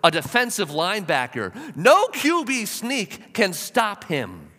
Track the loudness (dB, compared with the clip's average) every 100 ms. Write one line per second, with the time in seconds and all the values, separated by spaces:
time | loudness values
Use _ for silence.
0 | 4 2 0 0 0 -2 -2 -2 -2 -2
1 | 0 0 0 -4 -6 -8 -12 2 6 6
2 | 4 0 0 0 -2 -4 -6 -6 -4 -4
3 | -4 -10 -10 0 0 0 -2 0 0 -4
4 | -4 -4 -4 -10 -20